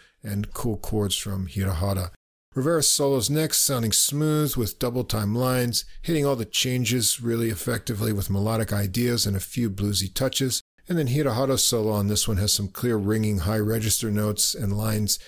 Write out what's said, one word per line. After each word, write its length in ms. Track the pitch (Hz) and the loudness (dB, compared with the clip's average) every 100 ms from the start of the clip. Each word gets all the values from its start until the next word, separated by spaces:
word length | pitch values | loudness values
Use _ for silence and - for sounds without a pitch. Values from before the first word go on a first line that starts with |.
| - _ | -20 _
and 300 | 104 101 104 | -6 -4 -4
cool 240 | - 120 104 | -4 -4 -4
chords 400 | - 110 101 - | -2 -2 0 -2
from 300 | - 98 92 | -4 -4 -4
Hirahara. 640 | 101 95 82 98 95 90 - _ _ _ | -2 -2 0 0 -2 -4 -10 _ _ _
Rivera's 340 | - 135 170 143 | -2 0 2 2
solo's 420 | - 143 135 113 | 2 2 2 0
next, 280 | 147 156 - | 0 0 0
sounding 340 | - 131 113 | 0 2 2
smooth 640 | 98 - 143 156 151 151 127 | 2 2 2 2 2 0 0
with 220 | 107 - | -4 -2
double 260 | 123 123 | -4 -2
time 300 | 127 110 104 | -2 -2 0
lines, 500 | 113 127 127 123 110 - - | 0 2 2 0 -2 -4 -10
hitting 240 | - 165 143 | -2 0 2
all 100 | 131 | 0
the 80 | |
changes 760 | 110 - 131 127 117 123 110 - | -2 -2 0 0 2 2 2 0
really 300 | 117 117 117 | 0 0 0
effectively 640 | 107 - 113 - 107 113 | -2 -2 -4 -2 -2 0
with 180 | 104 98 | 0 0
melodic 420 | 98 104 110 110 | 0 0 0 0
ideas 540 | 101 101 101 120 120 - | -2 0 0 2 2 0
and 100 | 98 | 0
a 40 | |
few 300 | - - 117 | -2 -2 -2
bluesy 420 | 98 104 98 92 | 0 0 0 -2
touches. 480 | - 135 - 135 - - _ - | 0 0 0 -2 -2 -6 _ -4
And 80 | 170 | 0
then 120 | 135 | 2
Hirahara's 560 | 139 143 113 135 131 | 2 2 2 2 2
solo 260 | - 117 107 | 2 2 2
on 160 | 104 101 | 2 2
this 220 | 104 - | 2 0
one 80 | 101 | 0
has 160 | 104 | 2
some 160 | - 98 | 0 -2
clear 280 | - 123 110 | -2 0 2
ringing 420 | 98 110 107 101 | 2 2 2 0
high 200 | 82 110 | 0 0
register 520 | 107 113 107 - 113 | 0 0 0 0 0
notes 440 | 104 107 104 - | 0 0 0 -2
and 220 | - 101 101 | 0 -2 -2
lines 420 | 110 107 104 - | 0 0 0 -2